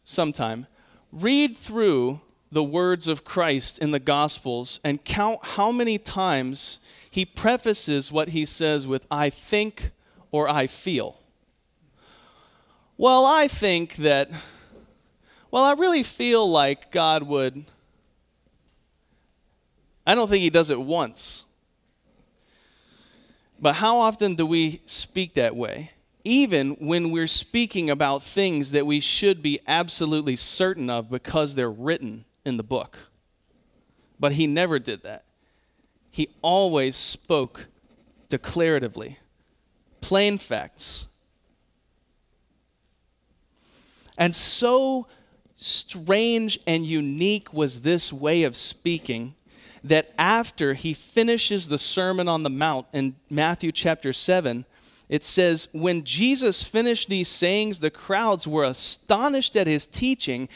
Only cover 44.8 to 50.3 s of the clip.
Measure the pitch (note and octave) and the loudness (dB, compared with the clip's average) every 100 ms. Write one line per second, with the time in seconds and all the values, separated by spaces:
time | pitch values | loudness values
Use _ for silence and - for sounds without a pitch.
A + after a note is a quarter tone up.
44.8 | C4+ C4 A#3+ _ _ _ _ _ - - | 4 0 -6 _ _ _ _ _ -2 -2
45.8 | - F#3 D#3+ G3+ A#3 A#3 A3 - - E3 | -2 -8 0 2 4 0 0 -4 0 0
46.8 | D#3+ D#3+ D3 C#3+ F#3+ G#3 - D3+ D3 B2 | 0 -2 -2 0 0 0 -4 -2 -2 -2
47.8 | C3+ E3+ - C3+ D3 E3 D3+ A#2 - - | 0 0 0 -2 0 2 2 0 -4 -4
48.8 | E3+ E3 - A#2 A#2+ - _ - - - | -4 -4 -4 -8 -8 -14 _ -20 -20 -18
49.8 | C#3 D#3 - - F3 | 2 2 2 0 2